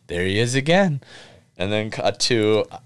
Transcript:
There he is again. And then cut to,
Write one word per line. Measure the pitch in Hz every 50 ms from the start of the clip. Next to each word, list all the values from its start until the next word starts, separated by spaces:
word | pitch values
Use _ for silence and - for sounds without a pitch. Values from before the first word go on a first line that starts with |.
| _ -
There | 85 87 90
he | 95 98 107
is | 120 120 127
again. | 139 135 156 170 196 196 175 143 131 - - - - - - - - _ _ _
And | - 90 101
then | 107 107 107 110
cut | - - - 104 101 -
to, | - - 123 110 107 107 110 104 - - - - -